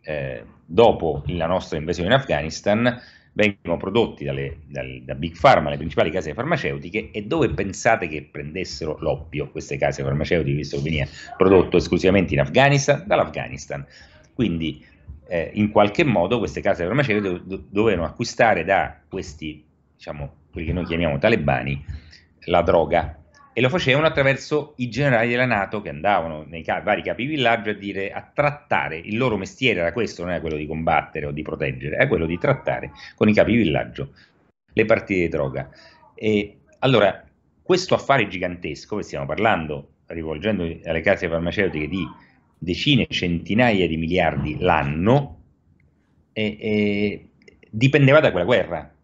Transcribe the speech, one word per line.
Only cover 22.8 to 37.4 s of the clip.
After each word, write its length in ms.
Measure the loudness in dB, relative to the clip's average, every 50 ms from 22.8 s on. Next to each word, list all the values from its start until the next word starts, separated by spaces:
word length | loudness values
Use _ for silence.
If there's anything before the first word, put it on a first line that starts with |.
| 4 4 0 0 0 -2 -10 -14 -20 _ _ -20 -20 _ _
e 40 | 0
lo 80 | 0 0
facevano 360 | 0 0 2 2 2 4 2
attraverso 680 | 2 2 2 0 0 0 -2 -4 -4 -4 -4 -4 -6 -10 -8
i 100 | -8 -6
generali 400 | -2 0 0 2 2 2 2 2
della 160 | 0 0 0
nato 340 | 0 0 0 -2 -2 -6 -8
che 80 | -8
andavano 560 | -8 -10 -2 0 2 2 2 0 -2 -8 -10 -12
nei 160 | -12 -14 -10
ca-, 200 | -6 -4 -6 -4
vari 200 | 0 0 -2 0
capi 240 | -2 -6 -6 -4 -6
villaggio 440 | -4 -2 0 2 2 2 2 0 -6
a 40 | -6
dire, 380 | -6 -8 -8 -6 -6 -6 -6
a 180 | -8 -12 -14 -8 _
trattare, 640 | 0 0 0 -2 -6 _ _ -2 0 0 -2 -6
il 180 | -10 -8 -6 -2
loro 220 | 0 0 0 0
mestiere 420 | -2 -4 -8 -6 0 0 0 2 2
era 140 | 0 -2 0
questo, 300 | -2 -4 -4 -4 -8 -6
non 80 | -4
era 100 | -4 -4
quello 160 | -4 -4 -6
di 100 | -6 -6
combattere 580 | -6 -6 -4 0 2 2 2 0 -2 -10 -8 -8
o 40 | -6
di 100 | -6 -8
proteggere, 540 | -6 -8 -6 -4 -4 -6 -6 -6 -8 -6 -2
era 120 | -2 0 0
quello 160 | 2 0 0
di 120 | -2 -2
trattare 540 | -2 0 0 -2 0 -2 -6 -4 -4 -8 -14 -16 -18 -20 -20 -2
con 140 | _ 2 4
i 40 | 6
capi 220 | 4 4 4 4
villaggio 560 | 2 2 2 0 -2 -4 -6 -8 -10 -12 -12 -12 _ -20 _ _ _ _ _ _ _ _ _ _
le 100 | 0 2
partite 380 | 4 2 0 2 -2 0 0
di 60 | 0 0
droga. 400 | 0 -2 -4 -4 -4 -8 -10 -12 -16 -20 -20 -20 -20 _ -20 _ _
E 440 | -4 -2 0 0 0 0 -2 -10 _ _ _ _ _
allora, 440 | 0 4 4 6 6 4 2 -2 -16 -20 _ _